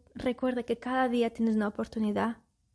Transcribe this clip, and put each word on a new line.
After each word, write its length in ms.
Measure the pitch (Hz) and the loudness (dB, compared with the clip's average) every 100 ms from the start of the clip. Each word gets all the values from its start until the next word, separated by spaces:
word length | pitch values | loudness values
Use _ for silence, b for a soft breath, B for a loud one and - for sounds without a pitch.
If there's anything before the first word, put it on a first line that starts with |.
| _ - | _ -6
recuerda 480 | 254 240 254 247 | -4 -2 -2 -2
que 160 | 233 233 | -2 -4
cada 300 | 247 262 254 | -2 0 2
día 220 | 240 226 | 2 0
tienes 240 | 233 226 214 | 2 2 2
una 120 | 208 | 0
oportunidad 680 | - 226 226 214 202 220 226 _ _ _ | -2 -6 -2 0 0 -2 -4 _ _ _